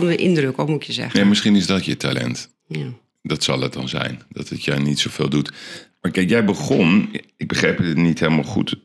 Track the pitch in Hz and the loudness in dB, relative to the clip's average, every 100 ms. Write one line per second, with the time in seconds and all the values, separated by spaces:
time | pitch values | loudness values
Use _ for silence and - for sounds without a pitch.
0 | 175 165 185 160 135 - 147 147 - - | 0 2 2 2 0 -2 -2 -2 -4 -8
1 | 110 101 101 104 110 101 85 95 76 67 | -2 2 4 4 4 4 4 0 0 -4
2 | 69 65 60 135 - _ - 156 135 120 | -2 -2 -4 -6 -10 _ -12 -8 -8 -12
3 | _ _ - 151 - 65 65 - 65 73 | _ _ -8 -4 -2 -2 -4 -6 -6 -4
4 | 64 - - - - - - 71 71 71 | -6 -8 -14 -12 -10 -6 -2 0 0 0
5 | - - 71 71 69 - - - - _ | -2 -2 0 0 -2 -8 -16 -18 -20 _
6 | 90 92 92 117 104 90 73 139 82 101 | -4 0 2 2 2 0 0 2 6 4
7 | - - - - 80 - 82 - 87 76 | 2 -4 -12 -10 -6 0 2 2 0 2
8 | 85 78 80 80 - - - - | 2 2 2 2 0 -2 -2 -6